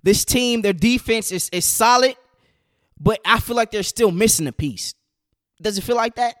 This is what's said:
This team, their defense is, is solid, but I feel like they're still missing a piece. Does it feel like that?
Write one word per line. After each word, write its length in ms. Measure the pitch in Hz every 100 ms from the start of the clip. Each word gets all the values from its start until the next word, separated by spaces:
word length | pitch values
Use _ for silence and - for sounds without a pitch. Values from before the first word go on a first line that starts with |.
This 200 | 180 208
team, 380 | - 247 247 233
their 120 | 202
defense 580 | 180 208 247 - 226 -
is, 180 | 185 -
is 160 | 180 -
solid, 500 | - 226 247 262 262 _ _ _ _ _ _ _ _
but 200 | 147 214 -
I 140 | 233
feel 160 | - 240
like 160 | 226
they're 120 | 214
still 280 | 190 - 220
missing 360 | 175 220 - 147
a 40 |
piece. 420 | - 151 101 - - _ _ _ _ _ _
Does 160 | 185 202
it 60 |
feel 120 | 208 240
like 200 | 226 233
that? 200 | 240 -